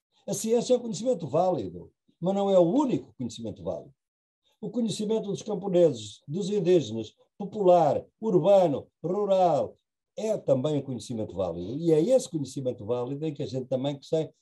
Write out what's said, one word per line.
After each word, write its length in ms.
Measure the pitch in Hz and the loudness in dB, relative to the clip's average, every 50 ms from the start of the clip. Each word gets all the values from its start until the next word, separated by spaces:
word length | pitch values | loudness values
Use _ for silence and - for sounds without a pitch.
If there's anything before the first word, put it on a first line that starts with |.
| _ _ _ _ _ | _ _ _ _ _
A 60 | - 190 | -8 -6
ciência 400 | - - 220 233 240 208 - 247 | -4 0 0 0 0 2 2 0
é 40 | |
um 40 | 240 | 0
conhecimento 460 | 240 226 190 147 226 262 247 - 170 | 0 -6 -8 -4 -2 -2 -2 -2 -4
válido, 640 | 123 - 165 185 185 165 131 98 87 82 85 85 - _ _ _ _ _ _ | -2 0 2 2 2 0 -2 -4 -8 -10 -12 -16 -18 _ _ _ _ _ _
mas 140 | 165 180 202 | -4 -2 0
não 160 | 202 196 196 | 0 2 4
é 80 | 196 | 6
o 60 | 180 175 | 6 6
único 500 | 165 214 277 302 247 175 135 - - _ | 6 4 2 2 2 0 -4 -4 -10 _
conhecimento 440 | - 123 113 - - 113 104 92 - | -10 -10 -10 -8 -10 -12 -12 -12 -8
válido. 320 | 82 92 - - - - _ _ _ _ _ _ _ _ _ _ _ _ _ _ | -8 -8 -8 -8 -12 -16 _ _ _ _ _ _ _ _ _ _ _ _ _ _
O 80 | 214 185 | -12 -8
conhecimento 600 | - 247 226 208 - - 214 202 226 220 185 202 | -4 -4 -4 -4 -4 -4 -4 -2 -2 -2 -2 -4
dos 120 | 175 - | -8 -8
camponeses, 800 | - 214 202 180 196 196 175 175 170 156 131 110 107 104 - - _ | -6 -8 -8 -6 -4 0 4 4 4 4 2 -2 -10 -14 -16 -18 _
dos 220 | - 147 190 202 185 | -8 -6 -6 -4 -2
indígenas, 640 | 208 202 165 175 185 165 117 107 110 113 110 - _ _ _ _ _ | -2 0 2 4 4 4 2 0 -6 -8 -8 -10 _ _ _ _ _
popular, 680 | - 196 - - 214 190 180 180 175 160 139 113 98 - - _ _ | -12 -12 -10 -4 2 4 6 6 6 6 4 2 0 -4 -8 _ _
urbano, 680 | 220 220 180 165 151 196 202 190 180 160 135 104 - _ _ _ - | -4 0 2 2 4 6 6 6 6 4 0 -4 -6 _ _ _ -6
rural, 760 | 160 185 208 208 196 196 190 185 170 151 131 110 117 - _ _ _ _ _ _ _ _ | -4 -2 -2 0 2 4 4 4 4 4 2 -2 -4 -8 _ _ _ _ _ _ _ _
é 200 | - 208 220 208 | -8 -4 -4 -4
também 400 | - - - 135 127 135 151 151 | -4 0 0 2 4 4 2 2
um 40 | 139 | 0
conhecimento 540 | 135 135 127 110 - - 120 110 104 90 90 | -2 -4 -8 -10 -8 -8 -6 -6 -6 -6 -4
válido. 420 | 92 92 85 82 87 90 101 131 | -4 -4 -4 -4 -6 -8 -8 -6
E 160 | 151 170 160 156 | -2 2 4 4
é 80 | 151 | 4
esse 280 | 170 233 262 247 247 - | 6 4 4 2 2 0
conhecimento 560 | - 151 135 - - 143 127 127 113 107 104 | -6 -6 -6 -6 -8 -6 -4 -4 -6 -6 -4
válido 400 | 104 123 123 120 127 139 143 156 | -4 -2 -2 -2 -6 -6 -6 -6
em 80 | 160 139 | -6 -6
que 100 | - 151 | -6 -8
a 20 | |
gente 220 | - 127 131 127 | -6 -6 -8 -4
também 280 | - 135 123 131 143 143 | -4 -4 -2 -2 -4 -6
consegue 360 | 139 - - 165 160 151 - - _ | -8 -6 -2 -2 -2 -2 -4 -10 _